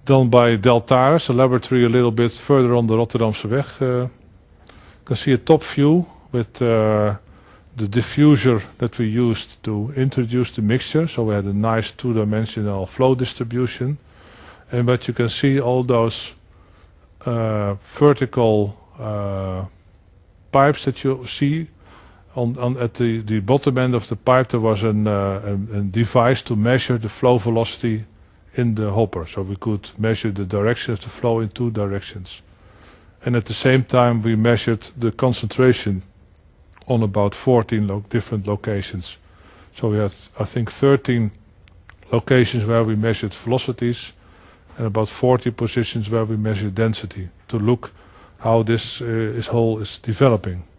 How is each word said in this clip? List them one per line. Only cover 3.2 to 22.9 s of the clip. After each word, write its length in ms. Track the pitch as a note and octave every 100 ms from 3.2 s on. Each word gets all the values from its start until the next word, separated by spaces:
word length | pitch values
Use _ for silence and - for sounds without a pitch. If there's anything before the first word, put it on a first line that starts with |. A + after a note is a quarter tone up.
| A2 G#2 G#2+
weg. 180 | B2+ C#3 -
Uh, 60 | B2+
you 240 | B2 B2 - - - _ - - - - - -
can 100 | A#2+
see 180 | -
a 40 | B2
top 240 | - D#3+
view 460 | - - C#3+ E3+ F3 - -
with, 300 | B2 A2 -
uh, 540 | A#2+ A2+ G#2+ G#2+ G#2 G2+ - - - - - -
the 100 | G#2
diffuser 800 | A#2 A2+ - D3+ C#3 B2+ A2 - -
that 180 | A#2+ -
we 80 | A2
used 560 | A2+ A#2+ A2 - -
to 300 | - G#2+ A2+ C#3
introduce 540 | C3 C3+ A2+ B2 B2
the 120 | -
mixture. 440 | G#2+ B2 - D#3 E3
So 180 | - A2
we 100 | G#2
had 100 | G2+
a 80 |
nice 380 | G2+ A2+ A2+ G#2
two-dimensional 960 | - B2+ A2 G#2 G#2+ A2 A2+ G#2 G2 F#2
flow 260 | - C3
distribution. 840 | B2+ B2+ - A#2 A#2+ B2 - B2+ D3 _ - - - - - -
And 160 | A#2+ A#2+
but 200 | B2 -
you 60 |
can 160 | A#2 A#2
see 300 | - C#3 C3+
all 240 | A#2+ B2+
those, 500 | B2 A#2+ A2+ - - - _ _ _ _ - _ _ _
uh, 520 | - A#2 A2 G#2+ G2+ G2+
vertical, 1000 | - - D3 C#3 B2+ - A2+ G#2+ G#2 - _ -
uh, 680 | A2+ G#2 G2+ G2 F#2+ F#2 F#2+ - _ _ _ _ _ _ _
pipes 340 | C#3+ C#3 C#3+ -
that 180 | -
you 240 | C3+ C3 A#2+
see 400 | - C#3+ D#3+ D#3+ _ - - - - _ C3
on, 220 | A#2+ B2+
on 200 | B2 B2+
at 180 | A#2